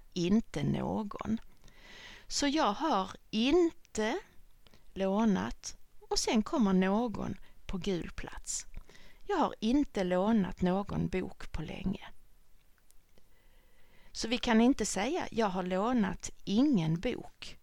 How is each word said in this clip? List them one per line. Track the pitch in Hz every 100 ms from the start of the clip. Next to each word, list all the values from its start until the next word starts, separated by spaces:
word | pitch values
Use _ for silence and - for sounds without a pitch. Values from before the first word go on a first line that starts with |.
| -
inte | 180 175 220 - 151
någon. | 143 139 131 196 208 - - 226 - - - - - - - - -
Så | - 285
jag | 302 240
har | 214 311 208 185 - -
inte | 214 247 339 339 - - - 214 349 - - - - - - -
lånat | 185 190 202 226 180 220 - - - - -
och | - 403
sen | - 247
kommer | - 320 202
någon | 185 190 202 240 196 - 190 - - -
på | 190
gul | - - -
plats. | - - - - - - - - - - - -
Jag | 381
har | 220 -
inte | 220 277 285 208
lånat | 180 180 202 226 180 -
någon | 180 190 202 160 170
bok | 185 - - -
på | -
länge. | 156 - - - - - - - - - - - - - - - - - - - - - - - -
Så | - 220
vi | 240
kan | - 220
inte | 240 277 208
säga | 190 226 339 -
jag | 220 214
har | 180
lånat | 180 185 220 254 190 175 - -
ingen | - 202 302 220 160 165
bok. | 240 - - - - -